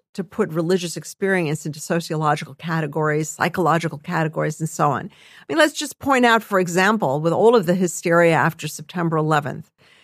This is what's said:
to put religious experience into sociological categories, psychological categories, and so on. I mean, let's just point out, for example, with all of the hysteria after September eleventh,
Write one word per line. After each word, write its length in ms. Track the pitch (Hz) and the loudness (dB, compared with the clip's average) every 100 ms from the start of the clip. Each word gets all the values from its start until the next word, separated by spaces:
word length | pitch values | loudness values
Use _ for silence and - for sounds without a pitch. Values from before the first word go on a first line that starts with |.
| _ | _
to 100 | - | -12
put 240 | 185 - 190 | -8 -4 -2
religious 460 | 156 165 185 175 156 | -2 0 0 -2 -8
experience 720 | 147 - 196 185 160 156 160 | -12 -6 -2 0 0 -4 -6
into 140 | 147 | -10
sociological 720 | - 170 165 156 156 151 160 | -4 -4 -2 -2 0 0 -4
categories, 720 | 139 165 165 156 160 151 151 160 | -12 -6 -4 -4 -2 -2 0 -4
psychological 720 | - - 175 160 165 160 151 | -4 -4 0 0 0 -2 -8
categories, 640 | - 170 160 156 151 156 | -6 -4 -2 -2 -4 -4
and 80 | 156 | -8
so 220 | - 147 | 0 0
on. 160 | 123 - | 0 -6
I 380 | - - - - | -16 -20 -20 -6
mean, 100 | 311 | 2
let's 200 | 311 - | 2 0
just 200 | 294 - | -10 -6
point 260 | 277 262 | 0 4
out, 180 | 240 226 | 4 4
for 160 | - 196 | 2 0
example, 600 | 180 175 190 220 156 139 | 2 2 2 2 0 0
with 120 | 165 | 0
all 240 | 139 214 240 | 4 6 6
of 100 | 170 | 4
the 80 | |
hysteria 600 | 180 180 - 175 170 170 | 2 0 -2 2 4 6
after 340 | 156 147 - 151 | 4 2 0 -8
September 480 | - 156 180 170 160 | -12 -10 -6 -2 0
eleventh, 540 | 156 151 139 156 - _ _ _ | 0 0 0 -8 -14 _ _ _